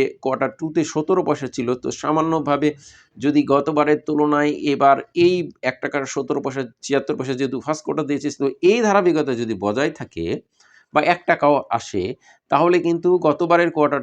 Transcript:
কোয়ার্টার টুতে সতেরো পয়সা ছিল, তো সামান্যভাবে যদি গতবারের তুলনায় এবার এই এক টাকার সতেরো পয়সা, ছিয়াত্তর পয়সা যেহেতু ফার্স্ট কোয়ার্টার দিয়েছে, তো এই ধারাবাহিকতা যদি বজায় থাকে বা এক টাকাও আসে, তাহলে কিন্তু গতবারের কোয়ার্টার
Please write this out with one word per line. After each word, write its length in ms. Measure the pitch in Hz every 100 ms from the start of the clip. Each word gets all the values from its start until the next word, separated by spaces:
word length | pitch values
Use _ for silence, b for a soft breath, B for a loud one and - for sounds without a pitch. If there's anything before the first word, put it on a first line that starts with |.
| 135 -
কোয়ার্টার 300 | 135 131 135 -
টুতে 240 | 160 165
সতেরো 380 | 143 151 156 185
পয়সা 240 | 151 143 131
ছিল, 200 | - 120 123
তো 120 | 131
সামান্যভাবে 760 | - 143 156 160 160 147 143 147 147 B B B -
যদি 240 | 143 147
গতবারের 560 | 131 139 143 151 147 151 151
তুলনায় 440 | 151 147 147 147 -
এবার 340 | 147 139 139 135 - 170
এই 200 | 175 180 160 -
এক 140 | 127 -
টাকার 220 | 139 143 135
সতেরো 340 | - 131 143
পয়সা, 220 | 139 131 120 _
ছিয়াত্তর 340 | - 139 135 151
পয়সা 160 | 131
যেহেতু 240 | 127 135 127
ফার্স্ট 220 | 143 151 -
কোয়ার্টার 220 | 147 139
দিয়েছে, 200 | 143 147 -
তো 60 | 139 -
এই 180 | 175 233
ধারাবাহিকতা 520 | 214 196 180 156 139 117
যদি 120 | 113 101 101
বজায় 260 | 107 156
থাকে 340 | 160 117 82 85 135 - b b b b
বা 60 | 147
এক 180 | 151 175 -
টাকাও 300 | - 147 139 -
আসে, 320 | 117 - 98 95 127 b b -
তাহলে 260 | 139 175 175
কিন্তু 300 | 165 170 180 180
গতবারের 520 | 160 143 170 170 170
কোয়ার্টার 300 | 160 147 143